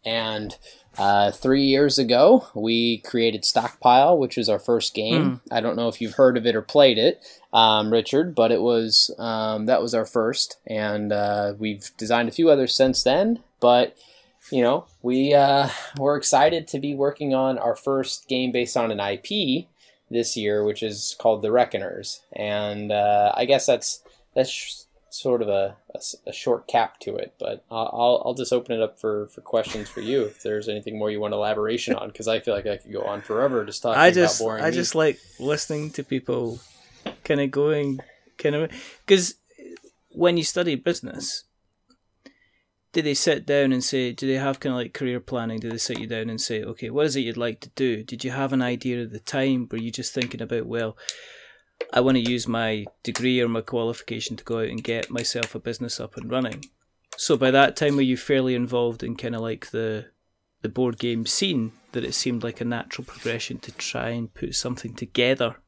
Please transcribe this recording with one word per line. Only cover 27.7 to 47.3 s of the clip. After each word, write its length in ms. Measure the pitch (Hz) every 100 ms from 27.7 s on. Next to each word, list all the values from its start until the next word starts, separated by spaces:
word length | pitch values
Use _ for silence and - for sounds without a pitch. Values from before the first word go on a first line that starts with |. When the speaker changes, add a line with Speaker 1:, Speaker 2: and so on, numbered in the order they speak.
| 113 113
Speaker 1:
I'll, 300 | 113 120 123 -
I'll 80 |
just 200 | 127 123
open 220 | 127 120 117
it 60 |
up 180 | 110 -
for, 280 | 110 104 104
for 140 | -
questions 480 | - 113 107 110 104
for 120 | -
you 220 | 107 135
if 180 | 107 -
there's 280 | 107 107 104
anything 280 | 104 104 110
more 140 | 107
you 80 | 104
want 140 | 104
elaboration 600 | 107 104 107 107 120 - -
on, 140 | 107
'cause 160 | - 110
I 120 | 113
feel 140 | - 101
like 100 | 101
I 100 | 98
could 160 | -
go 80 | 107
on 180 | 104 104
forever 440 | - 110 135 123 104
just 160 | 101
talking 180 | 123 120
Speaker 2:
I 100 | 170
just, 280 | 175 170 -
Speaker 1:
about 60 | 113
boring 180 | 110
Speaker 2:
I 60 | 156
Speaker 1:
meat. 60 | 175
Speaker 2:
just 200 | 175 160
like 240 | 156 139 - -
listening 500 | 131 147 - 151 151
to 120 | 147
people 560 | 139 131 - 123 120 117 - - - - - -
kinda 220 | - 147 139
going, 520 | 139 147 151 143 135 - - _ _
kinda, 320 | 156 147 160 - - - -
'cause 300 | 190 180 - _ _ - - - _ _
when 280 | - 175 175
you 60 |
study 320 | 160 - 175 139
business, 680 | - 170 - - 135 - _ _ _ _ _ _ _ _ - _ _ _ _ _ _
do 100 | 170
they 100 | 151
sit 320 | 139 - 147 -
down 260 | 143 135
and 120 | 131
say, 280 | 127 135 123
do 160 | 120 135
they 120 | 131
have 200 | 139 135
kinda, 160 | 143 123
like, 180 | 123
career 260 | - 131 123
planning? 400 | - 123 113 113
Do 100 | 113
they 80 | 113
sit 220 | - 117
you 80 | 110
down 200 | 113 113
and 140 | 113
say, 220 | - 110
"Okay, 260 | 107 110 117
what 160 | 127 151
is 100 | 139
it 60 |
you'd 160 | 117